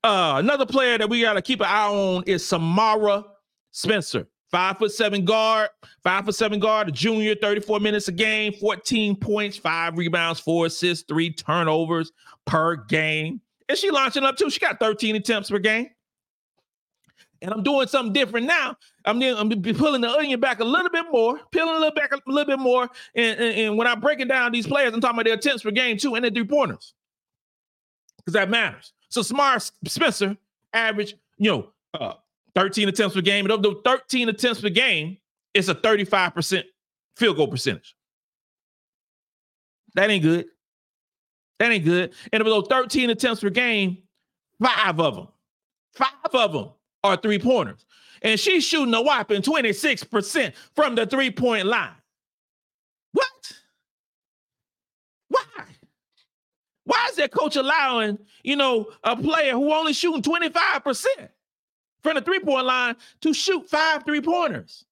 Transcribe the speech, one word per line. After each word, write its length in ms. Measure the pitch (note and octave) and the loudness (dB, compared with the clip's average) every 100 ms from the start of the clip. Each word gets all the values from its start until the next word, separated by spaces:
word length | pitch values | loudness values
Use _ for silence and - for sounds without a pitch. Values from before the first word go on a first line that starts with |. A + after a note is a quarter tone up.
Uh, 340 | A3+ G3 E3 C#3 | 2 2 2 2
another 280 | G3 C#4+ C4 | 0 0 0
player 320 | C4 B3+ A#3 | 2 2 2
that 100 | G#3+ | 0
we 140 | A#3+ | 2
gotta 220 | A3+ G3+ | 2 0
keep 160 | F3+ B3 | -2 -2
an 80 | G3+ | 0
eye 200 | G3+ G#3 | 2 2
on 340 | G3+ F#3+ F3+ F3+ | 0 0 -2 -2
is 180 | F3+ | -2
Samara 800 | - F3 E3 F3+ A3 G#3+ G#3 G3+ G#3 _ _ _ _ | 0 -2 2 2 4 4 2 0 -4 _ _ _ _
Spencer. 580 | - - G#3+ - A#2+ - _ _ | -8 -2 -2 -2 -6 -8 _ _
Five-foot-seven 760 | F3 F#3 F#3+ A3 G#3 G#3+ G3+ F3+ | -2 -2 0 -2 0 0 0 2
guard, 440 | A3 A3 A3 G#3+ _ - _ | 2 2 2 0 _ -20 _
five-foot-seven 560 | F3 F#3+ G3 G3 A3 G#3 | 0 0 -2 -2 0 0
guard, 280 | G#3+ G#3+ G3 | 2 2 0
a 40 | |
junior, 440 | B2+ G3+ A3 G#3+ G#3 | -2 0 0 0 0
thirty-four 460 | G#3 G#3 G3+ G#3+ | 0 -2 0 0
minutes 260 | G#3+ G#3 G3+ | 0 0 -4
a 60 | |
game, 400 | F3 G#3+ G#3+ G#3+ | -2 -2 0 -4
fourteen 600 | G3+ G3+ G#3 - A#3 G#3 G3 | -2 -4 -2 -2 0 0 -2
points, 420 | A3 G#3 G#3 G3+ | -2 -2 -2 -4
five 400 | E3 E3 E3+ E3 | -4 -2 -2 -2
rebounds, 420 | E3+ E3+ E3 E3 | -2 0 0 -2
four 280 | - E3 E3 | -2 0 0
assists, 360 | D#3+ F3+ E3 - | 0 -2 -2 -4
three 280 | D#3 E3+ | -4 -2
turnovers 800 | D#3+ - E3 E3 D#3 D#3+ E3 D#3+ _ - - - | -6 -2 0 2 0 0 -2 -4 _ -20 -14 -2
per 320 | D#3+ E3 E3 | 0 0 -2
game. 640 | G#2+ D#3 D#3 D#3 D#3 A#3+ _ _ - | -2 -2 0 -2 -4 -8 _ _ -4
And 100 | C#4 | -2
she 120 | G4 | 0
launching 340 | C#4+ C4+ C#4 | 2 0 0
up 140 | C4+ C4 | 0 0
too. 120 | F4 | -2
She 100 | - | 0
got 200 | E4+ - | -4 0
thirteen 380 | A3 G#3+ A3 G#3+ | 0 0 -2 -2
attempts 320 | G#3 A3 G3 | 0 -2 -2
per 100 | G3+ | -2
game. 300 | G#3 A3 B3 _ _ _ _ _ _ _ _ _ _ _ _ _ _ _ | 0 0 -4 _ _ _ _ _ _ _ _ _ _ _ _ _ _ _
And 100 | F#3 | -8
I'm 120 | A3 | -2
doing 240 | G#3 C#4+ B3+ | 0 0 0
something 260 | C4+ A#3 | 0 0
different 320 | G3+ B3 A#3 B3+ | 0 0 -2 0
now. 320 | E4+ C4+ C4 _ _ | 0 -2 -8 _ _
I'm 160 | - A#3 | -2 0
doing, 160 | C4 A3 | 0 0
I'm 140 | G#3+ | -2
be 240 | G#3+ F3+ | -2 -2
pulling 280 | A3+ D4+ C4+ | 0 2 2
the 80 | A#3 | 0
onion 300 | C#4 D4+ B3 | 0 0 0
back 220 | C4 A#3 | 0 0
a 20 | |
little 280 | A3+ E4 F4+ | 0 0 0
bit 140 | E4+ E4+ | -2 0
more, 260 | C4 A3+ C#4+ - | 2 2 -2 -4
peeling 240 | - E4 D#4+ | -2 0 2
a 40 | |
little 120 | D#4 | 0
back 200 | D4+ C#4+ | 0 -2
a 80 | C#4 C4 | -4 -2
little 180 | C#4 D4 | -2 0
bit 140 | C4+ | 0
more. 240 | C4 B3 B3 - - A#3 | 2 2 0 -8 -8 -2
And, 240 | A#3 A3 | 0 0
and, 200 | A#3 G#3 | 0 0
and 180 | A3 G#3 | 0 2
when 100 | A#3+ | 0
I'm 120 | A#3 | 2
breaking 300 | C4+ D4+ B3+ | 0 0 0
down 240 | C4 A#3+ | 0 0
these 140 | A#3+ G#3+ | -2 -2
players, 260 | C#4 C4 | 2 2
I'm 80 | A3+ | 2
talking 160 | B3 A#3 | 0 2
about 80 | A3+ | 0
their 100 | A3 | 2
attempts 280 | C#4+ B3+ | 0 -2
per 80 | G#3+ | -2
game 260 | G#3+ B3+ G#3 | 0 0 0
too, 180 | C#4+ A3+ | -2 -2
and 80 | |
their 80 | A#3+ | -2
three 140 | G#3+ G#3 | -2 0
pointers, 480 | D4 A3+ A2 - _ _ _ _ _ _ _ _ _ _ _ _ _ - | 0 0 -4 -16 _ _ _ _ _ _ _ _ _ _ _ _ _ -4
'cause 80 | |
that 160 | G3 F#3+ | 0 0
matters. 440 | A#3 G3+ G#2 - _ _ | 0 -2 -6 -20 _ _
So 120 | A#3+ | -4
Samara 340 | G#3+ B3+ C#4 B3 | -2 2 2 2
S-, 160 | - _ D#3 | -2 _ -10
Spencer 500 | - D#4 G3 G3 G#3 _ _ _ | 0 0 0 -4 -4 _ _ _
average, 440 | A3+ A3+ G#3 G#3 - _ _ | -2 0 -2 -6 -8 _ _
you 140 | G#3 | 0
know, 220 | D3+ - _ _ | 0 -4 _ _
uh, 200 | D#3+ A#2 - _ _ _ - | -10 -10 -10 _ _ _ 0
thirteen 320 | G3 G3 G3+ | 0 2 0
attempts 260 | F#3+ G3+ | 2 0
per 80 | F#3+ | 0
game. 220 | F3+ G3+ | 0 0
And 80 | G3 | 2
of 100 | A3 | 2
those 200 | G#3 G#3 | 2 2
thirteen 460 | B3 C4 - B3+ A#3 | 0 0 0 -2 0
attempts 320 | A3 B3 A3+ | 0 -2 0
per 80 | G#3 | -2
game, 480 | F3+ B3+ F3 D3+ F#3+ _ _ _ | 0 2 0 -4 -12 _ _ _
it's 140 | G3+ F#3 | -2 0
a 80 | E3 | 0
thirty-five 580 | A3 G#3+ G3 G3+ F3 | 2 2 2 0 0
percent 320 | E3+ D#3+ F#3 - _ _ _ _ - | -2 -4 -4 -6 _ _ _ _ 0
field 180 | A3+ D3+ | 0 2
goal 140 | C#3+ | 0
percentage. 480 | - C3+ F2+ - _ _ _ _ _ _ _ _ _ _ _ _ _ _ _ _ _ _ _ _ - | 0 -4 -6 -12 _ _ _ _ _ _ _ _ _ _ _ _ _ _ _ _ _ _ _ _ 0
That 140 | G3+ | 2
ain't 140 | G3+ | 2
good. 220 | D#3 E3+ E3+ _ _ _ _ _ _ _ _ _ _ _ | 2 2 -2 _ _ _ _ _ _ _ _ _ _ _
That 100 | A#3 | 2
ain't 140 | A3 | 2
good. 300 | D#3+ F3 F3+ - - | 2 2 0 -8 -4
And 100 | A3 | 0
of 60 | A3 | 2
those 200 | A3 G3+ | 2 2
thirteen 400 | C4 B3+ C#4+ B3 | 0 2 0 0
attempts 320 | A3+ B3+ A3+ | 0 0 0
per 80 | G3+ | -2
game, 500 | F#3+ B3 A3 F#3+ F#3 _ _ _ _ _ _ | 0 0 0 -2 -4 _ _ _ _ _ _
five 360 | B3 G#3 G3+ D#3+ | 0 2 0 2
of 160 | D#3 G2 | 0 -2
'em, 100 | F#2 _ _ _ _ _ _ | -14 _ _ _ _ _ _
five 400 | - C4 C#4 - | -4 -4 -2 -4
of 220 | B3+ G#3+ D3+ | 0 0 -2
'em 140 | F#2 _ _ _ | -8 _ _ _
are 140 | G3+ F#3 | 0 2
three-pointers. 680 | A3 G3+ A#3 B3 B2 G2 _ _ _ - | 0 0 2 2 0 -8 _ _ _ -4
And 160 | A3 A3 | 0 0
she's 240 | G#4 F#4 | 2 2
shooting 300 | B3+ D#4+ C4 | 2 0 2
a 80 | A3+ | 2
whopping 400 | C4 C4+ - G3+ | 2 0 0 0
twenty-six 600 | C4 D#4+ A#3+ - D4+ A#3+ - | 2 0 0 0 -2 -2 -2
percent 500 | G#3+ G3+ D#4+ G#3+ - - - | -4 -2 -2 -2 -6 -10 0
from 200 | D4 A3+ | 0 2
the 100 | A3 | 0
three-point 600 | C4+ C4 - B3 A3 F#3+ | 0 0 0 0 0 0
line. 260 | A3+ F#3 - _ _ _ _ _ _ _ _ _ _ _ | -2 -4 -12 _ _ _ _ _ _ _ _ _ _ _
What? 420 | - C5 C5 - - _ _ _ _ _ _ _ _ _ _ _ _ _ _ _ _ _ | -2 -2 _ -20 -20 _ _ _ _ _ _ _ _ _ _ _ _ _ _ _ _ _
Why? 380 | B4+ - G#4+ - - _ _ _ _ _ _ _ _ _ _ - | -2 -2 -16 -20 -20 _ _ _ _ _ _ _ _ _ _ 0
Why 220 | A4 A#4+ | 0 0
is 80 | F#4+ | -2
that 140 | C#4+ | -2
coach 260 | - D4 C#4+ | 0 -2 0
allowing, 600 | C4 D#4+ C4+ A#3+ G#3+ G#3 _ _ | 0 2 2 0 -2 -4 _ _
you 120 | - C#4+ | -4 0
know, 360 | C4+ A#3 G#3+ - | 2 0 -4 -6
a 120 | A3 A#3+ | -4 -2
player 360 | C#4+ D#4+ D4 | 0 2 2
who 220 | B3 C#4+ | 2 2
only 180 | D#4 D#4 | 2 0
shooting 300 | C#4+ F4 D#4 | 0 0 0
twenty-five 600 | A3 E4+ E4 E4+ G4 D#4 | 0 0 0 0 0 0
percent 460 | C#4+ B3 - C5+ - _ _ _ _ _ _ _ | -4 -2 -2 -2 -8 _ _ _ _ _ _ _
from 140 | C4+ D4+ | -2 -2
the 60 | |
three-point 440 | - F#4+ F#4 C4+ B3+ | -2 -2 0 0 0
line 300 | B3+ B3 A#3+ - _ | 0 -2 -4 -14 _
to 120 | D#4+ | -2
shoot 360 | D4+ - F#4 - | 0 0 -2 -2
five 340 | D4+ D#4+ D4+ | 0 2 0
three-pointers? 840 | D4+ D4 D4 F4 D#4+ D3 - - _ | 0 -2 0 0 0 -4 -12 -20 _